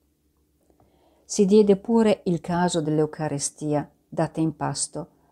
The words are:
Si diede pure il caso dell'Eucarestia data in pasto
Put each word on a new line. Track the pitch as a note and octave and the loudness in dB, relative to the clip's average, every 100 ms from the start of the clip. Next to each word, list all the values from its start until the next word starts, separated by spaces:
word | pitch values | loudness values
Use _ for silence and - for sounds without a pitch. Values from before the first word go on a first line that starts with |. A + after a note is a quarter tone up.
| _ _ _ _ _ _ _ _ _ _ _ _ - | _ _ _ _ _ _ _ _ _ _ _ _ -8
Si | - F#3+ | 0 4
diede | G#3+ G3+ G3 | 6 6 2
pure | - A3+ G#3+ G3+ G3 | 2 2 2 0 -2
il | E3 | -4
caso | - E3+ F3+ E3+ | -2 0 0 0
dell'Eucarestia | D#3 D#3 D3+ D3+ D#3 C#3+ - - D3+ D3 - _ _ | -2 0 0 -2 -6 -6 -8 -8 -4 -4 -4 _ _
data | - D#3 - | -6 -4 -2
in | D#3+ D#3 | -4 -4
pasto | C#3+ C#3 - D3+ D3 _ _ | -6 -6 -8 -10 -14 _ _